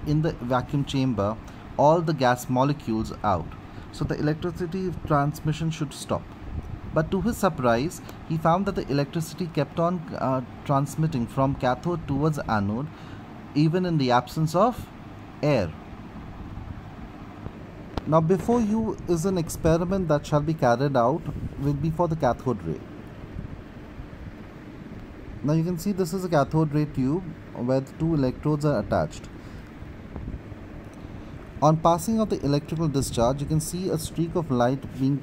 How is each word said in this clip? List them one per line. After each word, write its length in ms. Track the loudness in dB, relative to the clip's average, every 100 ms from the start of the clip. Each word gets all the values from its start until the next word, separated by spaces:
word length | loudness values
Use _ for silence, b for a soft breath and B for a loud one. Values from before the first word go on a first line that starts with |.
| 0
in 160 | 2
the 120 | 2
vacuum 520 | 0 0 0 2 0 0
chamber 500 | 2 2 2 0 -2 -8 B B 4
all 260 | 6 6
the 120 | 4
gas 340 | 4 4 4 2
molecules 640 | 2 2 2 -2 -2 -2 -2
out, 240 | 0 0 -2 -10 B B B
so 140 | -4 -2
the 140 | 0
electricity 760 | 0 0 -2 -4 -4 -2 -4 -4 2
transmission 640 | 4 4 0 -2 0 -2
should 200 | -2 -4
stop. 300 | -6 -4 -4 -4 -12 -10 -8 -8 -10 -4
But 160 | -2 0
to 100 | 2
his 160 | 0 2
surprise, 640 | 0 4 4 4 2 -4 -12 B -4
he 100 | 0
found 280 | 4 4 2
that 100 | -2
the 100 | 0
electricity 560 | 0 0 -2 -4 -6 -4
kept 320 | -2 -2 0
on, 200 | 0 0 -4 -4
uh, 220 | 0 0 -2 -6 0
transmitting 600 | 2 2 0 0 0 -2
from 300 | 2 0 2
cathode 500 | 0 0 0 -2 -2
towards 320 | 2 2 0
anode, 480 | 0 0 2 0 -4 B B B B -16 -4 4
even 300 | 4 4 2
in 120 | 4
the 140 | 6
absence 440 | 4 4 0 2 4
of 340 | 4 2 -8 -12 -16 -16 -14 -2
air. 300 | 2 4 2 -4 -12 -14 -14 -12 -12 -12 -10 -10 -10 -12 -12 -14 -14 -14 -16 -12 -12 -12 -16 -14 -10 -8 2
Now 120 | 4
before 400 | 6 4 4 4
you 380 | 4 2 0 -2 0
is 180 | 2 2
an 120 | 2
experiment 720 | 0 0 4 4 4 2 4
that 160 | 2 4
shall 160 | 2
be 120 | 2
carried 440 | 2 4 6 4 4
out, 240 | 4 4 -2 -6 -6 -2
will 120 | 0
be 180 | 0 0
for 180 | 2 2
the 80 | 2
cathode 440 | 2 2 0 -2
ray. 180 | -2 -6 -6 -14 -14 -14 -12 -10 -10 -12 -14 -16 -14 -14 -14 -12 -14 -14 -16 -16 -16 -14 -14 -14 -14 -14 -12 -4
Now 100 | 2
you 100 | 2
can 160 | 2 -2
see 140 | -2
this 200 | 0 0
is 120 | -2 2
a 40 |
cathode 440 | 4 4 4 2
ray 120 | 2 0
tube 380 | 0 0 0 -4 -12 -12 -4
where 240 | 0 0
the 140 | 0
two 200 | -2 0 2
electrodes 500 | 2 2 0 2 2
are 140 | 2
attached. 500 | 2 2 0 -4 -14 -14 B B B B B -14 -12 -10 -8 -8 -10 -14 -14 -14 -14 -14 -14 -14 -14 -14 -12 2
On 160 | 4 6
passing 420 | 4 4 2 0
of 100 | 2
the 140 | 0
electrical 460 | 2 2 0 0 2
discharge, 500 | 2 0 4 4 4
you 80 | 0
can 140 | 0
see 260 | 0 -2 0
a 100 | 0
streak 380 | -2 -2 0 0
of 160 | 2
light 480 | 4 4 2 -4 0
being 200 | 2 0